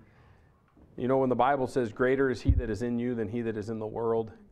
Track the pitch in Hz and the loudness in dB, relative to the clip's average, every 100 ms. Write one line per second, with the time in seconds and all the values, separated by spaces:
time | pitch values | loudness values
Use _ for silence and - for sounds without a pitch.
0 | 107 - - - - _ _ - - - | -20 -20 -20 -20 -20 _ _ -20 -18 -4
1 | 123 135 131 120 123 143 127 135 117 104 | 0 2 2 2 2 2 0 0 -2 2
2 | 127 131 135 117 139 123 120 101 120 120 | 2 4 2 2 2 2 0 -2 -2 -2
3 | 123 120 104 120 113 107 104 113 107 107 | -2 -4 -4 -4 -4 -4 -6 -6 -6 -4
4 | 113 113 110 - - | 0 0 -2 -8 -20